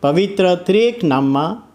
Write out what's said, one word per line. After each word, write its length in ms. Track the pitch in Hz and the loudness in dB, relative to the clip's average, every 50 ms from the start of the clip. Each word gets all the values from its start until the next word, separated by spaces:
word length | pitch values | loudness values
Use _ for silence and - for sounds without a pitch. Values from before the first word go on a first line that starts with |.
પવિત્ર 540 | - 139 147 170 196 196 202 - 190 180 180 | 0 0 2 2 0 -2 0 0 2 2 2
ત્રિએક 500 | 175 180 - 190 208 226 240 233 240 - | 0 0 0 2 2 2 0 0 -2 -2
નામમાં 580 | 160 135 135 139 139 135 139 147 165 220 240 - - _ | 0 0 0 0 0 0 0 -2 -4 -6 -8 -14 -20 _